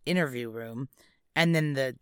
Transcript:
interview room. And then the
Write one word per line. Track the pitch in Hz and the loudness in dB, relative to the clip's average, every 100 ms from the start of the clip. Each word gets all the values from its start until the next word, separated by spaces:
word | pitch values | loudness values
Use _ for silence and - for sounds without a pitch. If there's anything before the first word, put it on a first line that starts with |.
| - | -2
interview | 180 151 123 117 | 0 0 -2 -8
room. | 113 113 113 135 _ _ _ _ | -8 -10 -10 -10 _ _ _ _
And | 151 170 | 2 4
then | 165 151 | 4 2
the | 139 131 - | 0 -2 -4